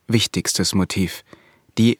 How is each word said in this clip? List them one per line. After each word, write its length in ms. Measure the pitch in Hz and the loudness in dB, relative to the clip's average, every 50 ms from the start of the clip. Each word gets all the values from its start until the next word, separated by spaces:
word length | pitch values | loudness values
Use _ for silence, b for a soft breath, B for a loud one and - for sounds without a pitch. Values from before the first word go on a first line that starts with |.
| _ | _
wichtigstes 640 | - 113 113 - - - - - - - - 92 - - | -2 0 0 0 -2 -4 -4 -4 -2 -2 -2 -2 0 0
Motiv, 500 | 98 92 - - 98 95 85 - - b b b b b b b b b b _ | 0 0 0 -2 -2 -2 -4 -4 -10 b b b b b b b b b b _
die 200 | - 113 120 113 | 2 2 2 2